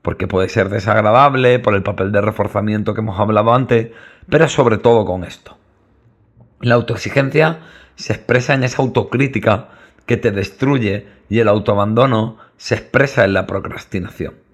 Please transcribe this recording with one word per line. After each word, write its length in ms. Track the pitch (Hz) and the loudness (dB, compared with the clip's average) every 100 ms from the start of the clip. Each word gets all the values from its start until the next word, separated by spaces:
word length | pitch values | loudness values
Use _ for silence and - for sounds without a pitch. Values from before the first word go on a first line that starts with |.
porque 260 | - 98 98 | -8 -6 -4
puede 200 | 92 92 | -2 -2
ser 220 | 113 98 | 0 0
desagradable, 880 | 104 101 107 107 117 143 131 127 123 | -2 0 2 4 4 4 4 2 2
por 140 | 117 | 2
el 100 | 101 | 0
papel 300 | 95 90 95 | -2 -4 -2
de 80 | 104 | 0
reforzamiento 720 | 104 107 101 104 104 107 104 | -2 -2 -4 -2 -2 -2 -4
que 80 | 101 | -4
hemos 180 | 110 92 | -4 -2
hablado 340 | 104 107 110 | 0 2 4
antes, 360 | 120 131 117 113 - - _ - | 2 2 0 0 -10 -20 _ -2
pero 180 | - 156 | 2 2
sobre 300 | - 123 107 | 2 2 2
todo 260 | 120 117 95 | 4 4 2
con 200 | 90 90 | -4 -8
esto. 320 | - - - _ _ _ _ _ _ _ _ _ _ | -14 -20 -20 _ _ _ _ _ _ _ _ _ _
La 140 | 123 120 | 0 2
autoexigencia 840 | 117 113 - 139 135 147 156 165 - - _ - | 0 -6 -4 -2 0 2 0 -2 -14 -20 _ -14
se 180 | - | -8
expresa 400 | 110 - 123 123 | -6 -2 -2 0
en 100 | 139 | -2
esa 180 | 127 - | -2 -2
autocrítica 880 | 131 113 101 120 139 113 113 101 - - - _ - | -2 -2 -2 -2 -2 0 0 0 -4 -20 -20 _ -6
que 100 | 117 | -2
te 160 | 117 | -2
destruye 760 | 98 95 - 135 143 107 101 - _ - | -2 -6 -4 -2 0 0 -4 -8 _ -4
y 120 | 107 | 0
el 80 | 113 | 2
autoabandono 880 | 104 104 101 101 113 131 113 110 113 - _ | 2 2 0 0 2 2 2 -2 -6 -20 _
se 180 | - 110 | -6 -6
expresa 500 | - 127 139 - 101 | -2 0 0 2 2
en 80 | |
la 140 | 98 - | 2 -2
procrastinación. 880 | 95 - - - 95 90 - 71 - _ | -6 -8 -12 -10 -8 -8 -10 -12 -12 _